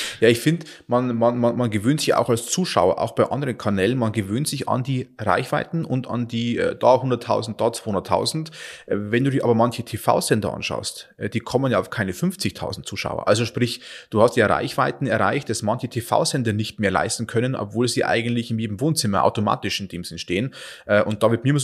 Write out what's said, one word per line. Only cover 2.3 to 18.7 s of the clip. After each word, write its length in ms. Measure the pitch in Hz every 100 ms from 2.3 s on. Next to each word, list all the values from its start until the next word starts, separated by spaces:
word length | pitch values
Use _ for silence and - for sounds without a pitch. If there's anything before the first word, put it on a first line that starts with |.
als 160 | 113 -
Zuschauer, 540 | - 185 - 90 -
auch 120 | 117 -
bei 80 |
anderen 340 | 110 123 139 110
Kanälen, 400 | 107 98 95 131
man 140 | 113
gewöhnt 340 | 107 95 110 156
sich 220 | 135 -
an 160 | 117
die 240 | 131 127 127 -
Reichweiten 680 | 110 92 131 147 - 165
und 220 | 160 127 -
an 220 | 120 120
die, 280 | 117 120 117
äh, 200 | 101 -
da 240 | 117 127
hunderttausend, 580 | 131 123 - 107 110 104
da 120 | 113
zweihunderttausend. 800 | - - 98 - 95 113 156 160 - - - -
Äh, 100 | 101
wenn 280 | 104 120
du 60 | 139
dir 120 | 131
aber 120 | 117
manche 280 | 113 120 120
T-V-Sender 720 | 117 110 - 120 - 117 87
anschaust, 540 | - - - 104 - - -
äh, 120 | 107
die 120 | 110
kommen 320 | - - 135
ja 80 | 104
auf 100 | 95
keine 220 | - 95
fünfzigtausend 760 | 90 175 185 - - - - -
Zuschauer. 400 | 98 - - -
Also 180 | 104
sprich, 360 | 117 - 120 - - - -
du 120 | 107
hast 140 | 117 127
ja 100 | 101
Reichweiten 600 | 78 135 - 135 - 131
erreicht, 440 | 107 101 135 -
dass 120 | -
manche 260 | 104 123 123
T-V-Sender 640 | 120 - 110 165 147 113
nicht 260 | 104 107 -
mehr 140 | 101
leisten 340 | 90 90 - 113
können, 300 | 117 123 131
obwohl 320 | 104 107 123
sie 160 | 127
eigentlich 480 | - 113 117 120 117
in 60 | 113
jedem 220 | 110